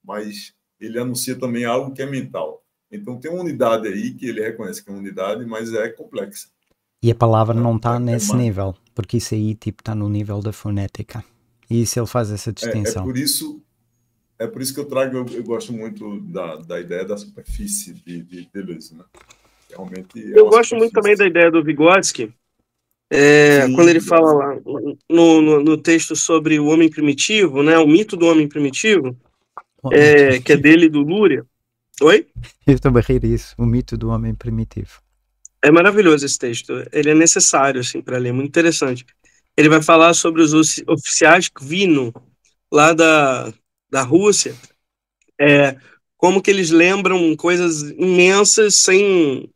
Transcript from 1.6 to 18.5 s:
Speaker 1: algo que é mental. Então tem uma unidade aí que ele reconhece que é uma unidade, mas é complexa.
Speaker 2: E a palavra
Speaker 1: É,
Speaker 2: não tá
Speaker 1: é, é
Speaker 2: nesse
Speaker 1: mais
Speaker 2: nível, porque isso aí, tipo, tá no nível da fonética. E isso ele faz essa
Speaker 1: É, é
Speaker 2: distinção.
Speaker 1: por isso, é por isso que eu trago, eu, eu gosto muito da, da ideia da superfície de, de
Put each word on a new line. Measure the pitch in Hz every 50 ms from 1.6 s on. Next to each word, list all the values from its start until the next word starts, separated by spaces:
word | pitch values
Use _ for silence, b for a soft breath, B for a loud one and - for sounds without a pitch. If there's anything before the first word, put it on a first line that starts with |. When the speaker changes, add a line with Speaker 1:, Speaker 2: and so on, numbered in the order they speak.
| 120
Speaker 1:
algo | 117 120 131 143 135 139
que | -
é | 135
mental. | 139 139 131 - - - 92 80 78 - _ _ _ _ _ _ _
Então | 107 104 104 120 127 120
tem | 127 156
uma | 170 180
unidade | 180 165 139 113 123 113 113 110 107
aí | 107 95 101 113 127 127
que | - 139
ele | 123 110 107
reconhece | 107 113 113 - 107 92 98 - _
que | -
é | 101
uma | 98
unidade, | 98 98 95 95 92 98 107 117 123
mas | 117 113 110 113 113 113
é | 110 110 117
complexa. | 117 - - - - 107 98 98 - - - _ _ _ _ _ _ _ _ _ _ _ -
Speaker 2:
E | 117
a | 113
palavra | 117 120 113 110 110 113 110 117
Speaker 1:
É, | 113
Speaker 2:
não | 120 117 113 110
tá | - 120 120
Speaker 1:
é, |
é | 120
Speaker 2:
nesse | 123 120 117 120 104 104
Speaker 1:
mais | 113 123 123
Speaker 2:
nível, | 113 101 101 98 95 92 _ _ _ _
porque | - 107 - -
isso | 117 - - 113
aí, | 110 107 107 107
tipo, | - - 110 101 _ _
tá | - 107
no | 107 104 104
nível | 104 104 107 104 101 101
da | 101 110 101
fonética. | - - 104 101 101 98 95 _ - 104 _ - 113 - _ _ _ _ _ _ _ _ _
E | 117 117
isso | 117 101 - 123
ele | 117
faz | 104 - 127 113 104
essa | 104 101 - 117
Speaker 1:
É, |
é | 101
Speaker 2:
distinção. | - - 117 110 110 101 110 - 107 110
Speaker 1:
por | 127 123
isso, | 127 147 - - - 160 151 104 101 _ _ _ _ _ _ _ _ _ _ _ _ _ _ _
é | _ 117
por | 113 - 127
isso | 131 127 135
que | 143
eu | 139
trago, | - 131 131 135 131 127
eu, | 127 127 123 -
eu | 120 113
gosto | 107 117 110 107 -
muito | 120 110 110 113 104 104 107 107 104 101
da, | 101 87 82 95 90 82 78
da | 78 82 82 87 90
ideia | 87 85 87 90 95
da | 95 104
superfície | 101 - - _ - - - - - 104 101 101 - - - -
de, | - _ - 87 85 85
de | 85 90 87 85 _